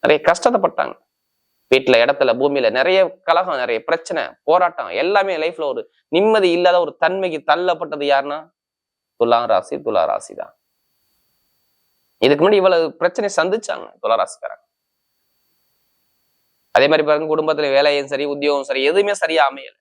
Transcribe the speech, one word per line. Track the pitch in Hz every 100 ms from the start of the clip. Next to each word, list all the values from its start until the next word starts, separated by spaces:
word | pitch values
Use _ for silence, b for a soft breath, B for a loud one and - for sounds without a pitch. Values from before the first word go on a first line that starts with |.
நிறைய | - 151 156
கஷ்டத்தைப்பட்டாங்க, | 175 262 240 190 - - - _ _ _ _ _ _ _
வீட்டுல, | 131 131 123
இடத்துல, | 120 139 131 117
பூமியில | 143 143 117 117
நிறைய | 151 190 185 185 -
கலகம், | 170 185 143
நிறைய | 123 113 -
பிரச்சனை, | 165 - 165 90 - -
போராட்டம், | 170 175 - 104 90
எல்லாமே | 165 202 196 170
லைஃப்ல | 160 165 151
ஒரு | 123 - _ _ 160
நிம்மதி | 208 220 185 170
இல்லாத | 180 180
ஒரு | 165 -
தன்மைக்கு | 160 185 185 156 -
தள்ளப்பட்டது | 156 180 165 165 147 143
யாருன்னா | 139 139 147 160 _ _ _ _ _ _ _
துலா | 117 117 117
ராசி, | 101 - 143 143
துலா | 101 80
ராசி | 50 - -
தான். | - _ _ _ _ _ _ _ _ _ _ _ _ _ _ _ _ _
இதுக்கு | 127 143
முன்னாடி | 175 208
இவ்வளவு | 185 170 160 -
பிரச்சனை | 175 180 208 185
சந்திச்சாங்க | 165 214 - 73 - _
துலா | 107 113
ராசிக்காரங்க. | 95 - - - _ _ _ _ _ _ _ _ _ _ _ _ _ _ _ _ _ _ _ _ _ -
அதே | 139
மாதிரி | 156 151
பாருங்க, | 151 156
குடும்பத்துல | 156 156 151 147 139
வேலையும் | 147 143 139
சரி, | 139 143
உத்தியோகம் | 143 143 143 135
சரி, | 135 135
எதுவுமே | 180 202 202
சரியா | 160 160 143
அமையல. | 135 135 _